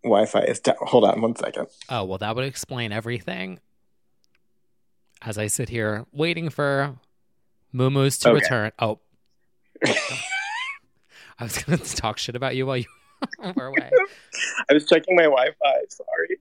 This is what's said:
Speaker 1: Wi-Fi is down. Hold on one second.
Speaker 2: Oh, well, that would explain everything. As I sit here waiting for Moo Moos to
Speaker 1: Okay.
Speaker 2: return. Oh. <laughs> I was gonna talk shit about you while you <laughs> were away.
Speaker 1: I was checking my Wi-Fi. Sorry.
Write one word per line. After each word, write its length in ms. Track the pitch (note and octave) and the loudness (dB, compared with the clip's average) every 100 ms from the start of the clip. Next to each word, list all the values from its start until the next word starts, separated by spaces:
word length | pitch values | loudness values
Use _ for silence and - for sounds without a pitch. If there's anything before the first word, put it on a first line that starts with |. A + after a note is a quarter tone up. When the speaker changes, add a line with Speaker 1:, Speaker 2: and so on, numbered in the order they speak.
| A#2 | 4
Speaker 1:
Wi-Fi 340 | G#2 G#2+ - | 4 4 2
is 200 | - - | 0 0
down. 160 | - - | 0 0
Hold 240 | - B2+ | 4 6
on 160 | G#2 - | 6 4
one 160 | A2+ A#2 | 0 -2
second. 320 | - - - _ - | -6 -6 -10 _ -6
Speaker 2:
Oh, 160 | B2 | -4
well, 140 | F#2+ F#2 | -4 -6
that 160 | G#2+ | -6
would 100 | A2+ | -4
explain 460 | C3+ - - B2+ A#2 | -6 -8 -10 -6 -4
everything. 680 | G#2 A2+ A#2+ - F#3 - - _ _ _ _ _ _ _ _ _ _ _ _ _ _ _ _ | -4 -6 -8 -8 -8 -10 -12 _ _ _ _ _ _ _ _ _ _ _ _ _ _ _ _
As 160 | A2+ G#2 | -10 -4
I 80 | G#2+ | -4
sit 220 | - A#2+ | -2 -4
here 380 | A#2 G#2+ G#2+ B2 | -2 -2 -4 -8
waiting 380 | C#3 E3 E3 E3 | -4 -2 -2 -6
for 460 | - C#3+ C#3 C#3 B2+ _ _ _ _ _ _ _ | -2 0 0 -2 -6 _ _ _ _ _ _ _
Moo 180 | B2+ C3 | 0 2
Moos 280 | C#3 C3+ - | 4 2 4
to 120 | B2+ | 4
Speaker 1:
Okay. 100 | A2+ | 4
Speaker 2:
return. 320 | - B2 G#2+ - | 4 0 -2 -2
Oh. 220 | A2 G#2+ _ _ _ _ | -2 -2 _ _ _ _
<laughs> 420 | _ _ _ - - D#5 C#5+ - F#5 F#5+ G5+ A5+ C6 C6+ _ _ _ - - - | _ _ _ -4 0 0 -4 -8 -8 -8 -6 -8 -10 -12 _ _ _ -20 -20 -12
I 60 | |
was 140 | A#2 - | -8 -6
gonna 200 | - E3 | -2 -2
talk 380 | - - A2+ G#2+ | -2 -4 -4 -4
shit 160 | - A#2+ | -8 -4
about 200 | C3 B2+ | -2 -2
you 100 | C3 | 0
while 120 | B2+ | -2
you 80 | A#2 - _ _ | -4 -14 _ _
<laughs> 360 | - - G3 | -10 -8 -8
were 120 | - C3 | -6 -4
away. 240 | - - B4+ G4 - _ - - - - | -4 2 2 2 -8 _ -10 -8 -6 4
Speaker 1:
I 40 | |
was 120 | D3 D3 | 4 6
checking 280 | E3 D#3+ F3+ | 2 6 4
my 80 | |
Wi-Fi. 500 | D#3 C3+ C3 - C#3 C3 - | 6 4 2 2 2 2 -2
Sorry. 460 | - - - E3 F#4+ | -12 -6 -4 -4 -6